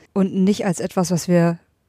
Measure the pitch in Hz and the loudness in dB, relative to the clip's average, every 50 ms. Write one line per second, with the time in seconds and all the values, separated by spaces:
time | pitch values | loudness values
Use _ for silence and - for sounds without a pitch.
0 | _ _ - 202 190 190 - 190 185 190 208 - 226 202 170 - - 185 - 196 | _ _ -2 -2 -2 0 0 0 2 2 2 0 0 -4 -4 -4 -6 -6 -2 -2
1 | 185 165 180 165 - - 175 175 170 170 170 170 _ _ _ _ _ | -2 -2 -2 -4 -2 0 2 2 4 2 0 -2 _ _ _ _ _